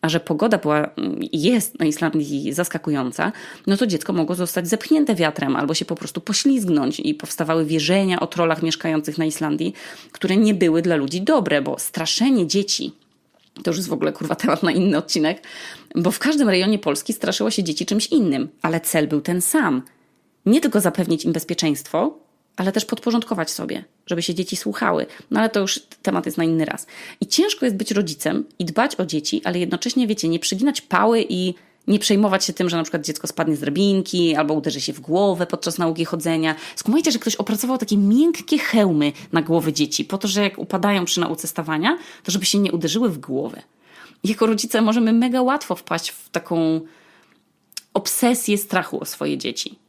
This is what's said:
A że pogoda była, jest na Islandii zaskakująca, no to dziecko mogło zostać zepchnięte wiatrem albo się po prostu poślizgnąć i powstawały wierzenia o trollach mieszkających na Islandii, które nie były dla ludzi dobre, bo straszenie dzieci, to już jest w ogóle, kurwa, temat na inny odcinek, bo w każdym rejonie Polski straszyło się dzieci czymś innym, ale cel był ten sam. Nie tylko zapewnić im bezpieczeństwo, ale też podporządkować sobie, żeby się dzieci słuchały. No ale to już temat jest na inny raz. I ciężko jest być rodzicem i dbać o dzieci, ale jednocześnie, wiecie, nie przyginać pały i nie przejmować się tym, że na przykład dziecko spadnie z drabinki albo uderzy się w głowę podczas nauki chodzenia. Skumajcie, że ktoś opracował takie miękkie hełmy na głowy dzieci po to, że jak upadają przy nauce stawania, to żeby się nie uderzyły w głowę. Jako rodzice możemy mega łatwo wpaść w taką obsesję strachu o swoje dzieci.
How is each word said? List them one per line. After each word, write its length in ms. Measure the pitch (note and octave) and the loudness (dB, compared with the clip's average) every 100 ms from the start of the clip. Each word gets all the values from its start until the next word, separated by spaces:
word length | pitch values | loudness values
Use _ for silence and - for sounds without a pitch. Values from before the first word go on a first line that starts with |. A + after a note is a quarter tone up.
A 60 | D#3+ | 0
że 120 | D#3+ | -2
pogoda 380 | - D3+ A3 G#3+ | -2 0 2 2
była, 320 | D3+ D3+ D3+ - - - - | 2 2 0 -4 -4 -4 -4
jest 460 | D#3+ E3 A#3+ - - | 0 2 2 0 -2
na 80 | D#3+ | -2
Islandii 640 | D3+ E3 D#3 D3 C#3+ D3 | 0 0 0 -2 -4 -4
zaskakująca, 800 | D3 F3 D#3+ - C#3+ B2+ - E3 - - - - | -2 -4 -4 -2 -2 -2 0 -2 -2 -16 -8 0
no 100 | G3 | 2
to 100 | B3 | 2
dziecko 260 | E3+ - | 0 0
mogło 220 | F3+ D#3 | 0 0
zostać 340 | F3+ F3 - F3 | -2 -2 -2 -2
zepchnięte 460 | A3 - D#4 D4 | -2 2 2 4
wiatrem 420 | F#3+ D#3+ - C3+ C3 | 4 2 2 -2 0
albo 180 | C#3+ | 0
się 100 | E3 | -2
po 100 | - | -2
prostu 260 | E3 - - | -6 -6 -10
poślizgnąć 800 | - G3+ C#4 C4+ G3 D3+ C3 D3+ | -4 0 2 2 2 2 2 -2
i 140 | - | -4
powstawały 500 | D3+ - - D#3+ D#3+ | -4 -6 -6 0 0
wierzenia 560 | D3+ D#3+ D3 F#3+ F#3+ F3 | 2 0 2 2 2 0
o 60 | - | -2
trollach 360 | E3 E3+ D#3+ | 0 0 2
mieszkających 560 | E3 D#3 E3 D#3 D3+ D3+ | 0 -2 0 0 -2 -2
na 60 | |
Islandii, 480 | D#3+ D3+ D#3 D3+ D#3+ - - - - | -2 -2 -2 -2 -4 -6 -16 -18 -20
które 240 | - G3 F#3+ | -6 0 4
nie 180 | G#3+ | 4
były 280 | G3 E3+ D#3+ | 4 4 4
dla 140 | E3+ D#3+ | 2 2
ludzi 240 | C#3 F3 | 0 -2
dobre, 420 | G3+ D4+ E3+ D3 | 2 2 4 0
bo 160 | C3+ - | 0 -6
straszenie 680 | - - D#3+ - B3+ B3+ E3 | -6 -4 -4 2 4 4 4
dzieci, 460 | G3+ G3+ - - - _ _ _ _ _ - | 0 0 -4 -6 -12 _ _ _ _ _ -8
to 80 | - | -4
już 60 | E3+ | -2
jest 120 | F3 | -2
w 40 | |
ogóle, 200 | D#3+ D#3 | -2 -2
kurwa, 220 | D#3 D#3 | -4 -4
temat 280 | F3 - D3 | -2 0 2
na 80 | F3 | 2
inny 280 | D#3 F#3 D3+ | 2 2 2
odcinek, 440 | D3 E3+ D#3 - - - - - - | 0 0 0 -2 -10 -18 -16 -18 -6
bo 160 | - E3+ | 0 0
w 80 | - | 0
każdym 300 | C4 D4+ A#3+ | 0 4 4
rejonie 300 | F#3 F#3+ G#3 | 4 2 2
Polski 340 | E3+ D3 - | 0 -2 -4
straszyło 380 | A3 - F#3+ G#3+ | 0 0 2 0
się 120 | G#3 | 0
dzieci 240 | F3 D3+ F3 | -2 -2 -2
czymś 200 | G#3 - | -2 2
innym, 420 | D#4 G3 C#3 - _ | 2 4 2 -2 _
ale 180 | E3 E3 | -2 0
cel 280 | - E3 D3 | 0 0 2
był 120 | D3 | 0
ten 200 | D3+ F3+ | 0 -2
sam. 420 | F3 D#4 G#3+ C3 - _ _ _ _ _ - | 0 2 2 0 -4 _ _ _ _ _ 2
Nie 140 | B3+ | 4
tylko 200 | - G#3 | 4 2
zapewnić 440 | F#3 D#3 E3 D#3+ | 2 0 0 0
im 80 | E3 | 0
bezpieczeństwo, 840 | D#3+ - E3+ D#3+ C#3+ - E3 A#3+ - _ _ _ - | -4 -4 -2 0 -2 -2 -2 -2 -4 _ _ _ -4
ale 160 | F#3 | -2
też 120 | G3 | 0
podporządkować 680 | G#3+ A3 - A#3 A3 F#3+ D#3+ | -4 -4 0 -2 -2 -4 -4
sobie, 340 | - - - - _ - | -6 -6 -8 -10 _ -6
żeby 160 | E3+ | -4
się 120 | E3+ | -2
dzieci 220 | F3 F3+ F3+ | -4 -4 -4
słuchały. 500 | G#3 G3+ A3+ E3 - - - | -6 -2 0 0 -2 -10 -4
No 100 | G#3+ | 0
ale 100 | A3 | 2
to 100 | G#3+ | 0
już 200 | F#3+ - - - | -2 -4 -8 -6
temat 240 | - F#3 E3 | -2 -2 -4
jest 120 | D3 | -2
na 60 | |
inny 200 | E3 D#3+ | 0 2
raz. 220 | D#3 - - - - - | 0 -4 -10 -16 -18 -8
I 60 | - | -2
ciężko 400 | - G4+ G4+ B3+ | 2 2 2 -2
jest 100 | F#3+ | -2
być 140 | G#3 | 0
rodzicem 540 | G3+ F3 D#3+ D#3 - - _ | 0 0 -2 -2 -2 -4 _
i 60 | |
dbać 360 | E3+ E3 C4+ - | -4 0 0 0
o 60 | F#3 | -4
dzieci, 360 | D#3 D3+ - | -2 -2 -4
ale 140 | F#3+ F3 | -2 -2
jednocześnie, 480 | F3 E3+ B3 B3+ A#3 | -2 -2 -2 0 0
wiecie, 220 | G#3+ D#3+ | 0 0
nie 100 | E3 | -2
przyginać 420 | - G3 C4+ - | -2 0 0 -2
pały 460 | - F3+ G#3+ A#3 - | 0 2 4 2 0
i 260 | F3+ F#3 F3 _ _ - | -2 -2 -4 _ _ 0
nie 120 | G3+ | 2
przejmować 460 | - G3+ G#3 F#3+ | 4 4 4 2
się 80 | - | 0
tym, 160 | F3 F3+ | -2 0
że 80 | E3 | 0
na 60 | |
przykład 220 | D#3+ E3+ | -2 -4
dziecko 220 | D3+ D3+ - | -6 -8 -8
spadnie 300 | - D#3+ D3 | -4 -2 0
z 40 | |
drabinki 720 | C#3+ C#3+ G3+ G3 - F3+ E3+ | -2 2 2 2 0 0 2
albo 200 | D3+ D3+ | 2 0
uderzy 260 | D#3 D#3 C3+ | 0 -2 -4
się 120 | - | -6
w 80 | D3 | -8
głowę 460 | B2+ E3+ G3+ F3 F3 | -2 2 2 2 -2
podczas 320 | D#3+ - E3 | -4 -4 -2
nauki 260 | E3+ D#3+ | -2 0
chodzenia. 500 | E3 E3+ D#3+ D#3+ D#3+ D#3 - - | -4 -2 -2 0 0 -2 -8 -6
Skumajcie, 360 | - C4+ D#4+ | 0 2 2
że 60 | A#3 | 0
ktoś 180 | - - | -2 -4
opracował 420 | G3+ G#3+ B3 C4 | -2 -2 -2 -2
takie 180 | G#3 G3+ | 0 2
miękkie 600 | G3+ A#3 E4 E4 - D4+ | 4 6 4 2 0 -2
hełmy 540 | - A3+ G3+ D#3 D3 C#3+ - | 2 2 4 4 0 -2 -2
na 100 | E3 | 0
głowy 300 | D#3 E3 D#3 | 2 2 2
dzieci 320 | D3+ D3 - | 0 -2 -2
po 140 | - G3 | -4 -4
to, 100 | G#3 | -2
że 140 | F#3+ | 0
jak 160 | G3+ - | 0 -2
upadają 460 | - F#3+ G3+ G3 | -6 0 2 2
przy 160 | F3 - | 0 -2
nauce 280 | E3+ D#3+ - | -2 -4 -6
stawania, 500 | - D#3+ D#3 G3 F4 - - | -6 -4 0 2 0 -4 -12
to 100 | - | -4
żeby 120 | F#3 | -2
się 140 | F#3 G3+ | 0 2
nie 140 | F#3+ | 2
uderzyły 380 | F3 D#3+ F3+ A#3+ | 0 -2 0 0
w 80 | D3+ | -2
głowę. 440 | - C3 A#2 - - _ _ - - _ | -6 -6 -6 -10 -20 _ _ -20 -20 _
Jako 220 | F#3+ G#3+ A3+ | -4 2 2
rodzice 360 | G#3+ A3+ A3 | 2 0 2
możemy 300 | A3 A3+ A3+ | 2 4 4
mega 300 | A3+ B3 B3+ | 4 4 2
łatwo 320 | B3+ C#4+ - F3 | 2 0 -2 -8
wpaść 320 | - E3 - | -4 -6 -6
w 200 | - - | -12 -8
taką 520 | E3+ - E3 D#3+ D#3+ D#3+ _ _ _ _ _ _ _ _ - _ | -8 -2 0 2 0 -4 _ _ _ _ _ _ _ _ -20 _
obsesję 640 | G3 G3 - A#3+ B3 - G3+ | -4 -2 0 2 2 0 -2
strachu 420 | G3+ F#3 F3 - | 0 -2 -2 -8
o 40 | |
swoje 340 | - - D3 C#3+ | -8 -6 -4 -4
dzieci. 400 | - - - - | -6 -8 -10 -12